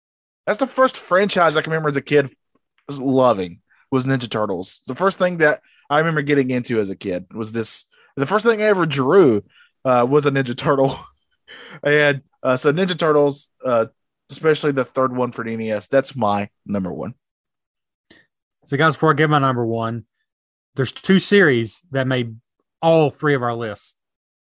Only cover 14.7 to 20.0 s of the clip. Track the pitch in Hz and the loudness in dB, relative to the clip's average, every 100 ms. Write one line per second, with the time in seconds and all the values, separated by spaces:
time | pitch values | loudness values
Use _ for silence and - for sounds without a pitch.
14.7 | 139 123 - 131 127 123 120 113 113 110 | -2 -4 -2 -2 -2 -4 -6 -8 -6 -6
15.7 | 107 - 135 127 127 104 104 104 _ - | -6 -2 -2 -2 -4 -2 -2 -6 _ -8
16.7 | 101 90 71 85 - _ _ _ _ _ | -6 -6 -8 -12 -14 _ _ _ _ _
17.7 | _ _ _ _ _ _ _ _ _ - | _ _ _ _ _ _ _ _ _ -6
18.7 | 139 160 139 156 147 156 151 135 120 117 | 0 2 2 2 2 2 2 2 0 -2
19.7 | 113 113 117 | -4 -6 -8